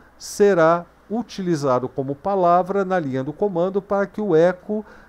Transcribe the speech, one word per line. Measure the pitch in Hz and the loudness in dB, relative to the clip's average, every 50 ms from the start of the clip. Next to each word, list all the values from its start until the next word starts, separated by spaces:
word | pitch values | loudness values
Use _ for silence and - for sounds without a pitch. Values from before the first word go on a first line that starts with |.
| - _ _ - | -20 _ _ -20
será | - - - - 208 202 190 170 160 160 170 175 170 - _ _ _ - | -18 -8 -2 2 4 4 4 4 4 4 4 2 -2 -8 _ _ _ -8
utilizado | 202 240 220 - - - 190 175 170 143 143 135 127 123 127 | -8 -8 -8 -8 -10 -6 -4 -2 -2 0 0 0 0 0 0
como | 123 - 147 135 135 139 | -4 -6 -6 -6 -6 -6
palavra | - - 196 202 190 180 170 175 180 185 175 196 202 196 | -6 -6 -4 -2 2 2 4 4 4 2 0 -2 -4 -2
na | 185 185 180 | -2 -2 -2
linha | 156 135 127 131 131 | -2 -2 -4 -4 -4
do | 151 147 | -6 -6
comando | - 202 208 180 165 175 190 190 202 190 | -4 -4 -4 -2 -2 -2 -2 -2 -4 -4
para | - 202 196 202 | -4 -2 -2 -2
que | 196 - 214 | -4 -6 -6
o | 214 202 160 | -2 0 2
eco | 156 170 180 180 - - - 208 214 208 - - - - | 4 4 4 2 -2 -6 -8 -8 -8 -8 -10 -16 -20 -20